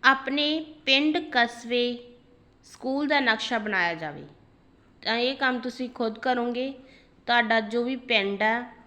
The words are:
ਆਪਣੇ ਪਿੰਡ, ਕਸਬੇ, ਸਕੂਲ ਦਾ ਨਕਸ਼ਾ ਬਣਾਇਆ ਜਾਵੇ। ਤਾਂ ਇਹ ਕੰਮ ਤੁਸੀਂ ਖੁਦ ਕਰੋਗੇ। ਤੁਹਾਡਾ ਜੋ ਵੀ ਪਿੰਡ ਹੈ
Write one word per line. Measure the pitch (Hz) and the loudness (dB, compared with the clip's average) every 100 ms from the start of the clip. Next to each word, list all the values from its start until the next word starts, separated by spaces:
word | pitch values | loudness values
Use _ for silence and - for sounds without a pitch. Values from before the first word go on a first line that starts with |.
ਆਪਣੇ | 247 262 - 285 294 311 311 - | 6 4 2 0 0 -2 -4 -10
ਪਿੰਡ, | - 269 302 311 - | 2 4 4 0 0
ਕਸਬੇ, | 254 233 240 233 240 240 240 - - _ _ _ _ | 0 0 -2 -4 0 0 -4 -12 -20 _ _ _ _
ਸਕੂਲ | - - 254 269 294 | -20 -10 -4 -2 2
ਦਾ | 294 | 2
ਨਕਸ਼ਾ | 254 220 - 233 | 2 0 0 -4
ਬਣਾਇਆ | 214 196 170 | -2 0 0
ਜਾਵੇ। | 165 156 147 143 - _ _ _ _ _ _ | -2 -8 -10 -16 -20 _ _ _ _ _ _
ਤਾਂ | - 226 | -4 0
ਇਹ | 247 269 | 0 0
ਕੰਮ | 262 247 | 0 0
ਤੁਸੀਂ | 247 240 254 | -4 -6 -8
ਖੁਦ | - 226 220 | -4 -4 -2
ਕਰੋਗੇ। | 262 254 240 240 262 269 - - _ _ - | -2 0 0 -2 -4 -8 -18 -20 _ _ 0
ਤੁਹਾਡਾ | 240 226 226 | 2 4 2
ਜੋ | 214 233 | 2 -2
ਵੀ | 240 262 | -2 -4
ਪਿੰਡ | - 226 196 196 | 0 2 2 0
ਹੈ | 214 226 247 - | 0 0 -4 -14